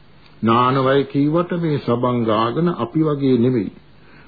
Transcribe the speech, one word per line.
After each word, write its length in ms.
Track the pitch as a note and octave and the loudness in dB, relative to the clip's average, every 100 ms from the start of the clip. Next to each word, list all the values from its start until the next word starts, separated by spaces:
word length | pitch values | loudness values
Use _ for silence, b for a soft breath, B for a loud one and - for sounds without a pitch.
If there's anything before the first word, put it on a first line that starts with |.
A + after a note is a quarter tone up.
| - - b - | -20 -20 b -4
නානවයි 640 | A2 A2+ B2+ C3+ C3 C#3 | 2 2 2 2 2 2
කීවට 480 | C3+ C#3+ C#3+ E3 F3 | 0 0 0 0 -2
මේ 240 | F3 E3 C#3+ | -2 -2 -2
සබන් 400 | - A#2+ B2 B2 | -2 0 0 0
ගාගෙන 460 | A2+ G#2+ A2+ C3 F3 | 0 0 0 0 -2
අපි 300 | - A#2 D#3 | -2 -4 -2
වගේ 360 | D#3 C#3+ C3+ B2+ | -2 0 2 2
නෙමෙයි. 340 | B2 B2+ - - - - b b | 2 0 -4 -10 -20 -20 b b